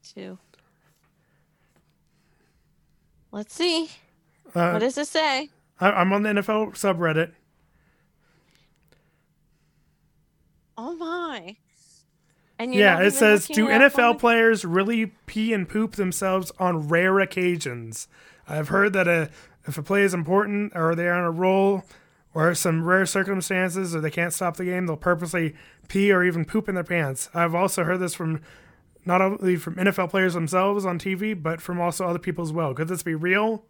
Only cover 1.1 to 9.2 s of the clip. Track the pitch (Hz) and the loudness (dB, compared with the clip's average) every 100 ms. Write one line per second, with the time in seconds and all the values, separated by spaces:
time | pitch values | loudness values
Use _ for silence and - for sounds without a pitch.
1.1 | _ _ _ _ _ _ _ _ _ _ | _ _ _ _ _ _ _ _ _ _
2.1 | _ _ _ _ _ _ _ _ _ _ | _ _ _ _ _ _ _ _ _ _
3.1 | _ _ 202 214 - 349 330 320 - _ | _ _ -12 -12 -4 -2 0 -4 -12 _
4.1 | _ _ _ - 175 175 170 240 262 294 | _ _ _ -8 0 0 2 -2 -2 -4
5.1 | 330 311 262 294 _ _ _ 185 202 180 | 0 0 0 -4 _ _ _ 0 2 2
6.1 | 196 214 202 196 214 220 - 202 175 170 | 0 0 -2 -2 -2 -4 -4 -2 0 0
7.1 | 156 165 - _ _ _ _ _ _ _ | 0 -2 -6 _ _ _ _ _ _ _
8.1 | _ _ _ _ _ _ _ _ _ _ | _ _ _ _ _ _ _ _ _ _
9.1 | _ | _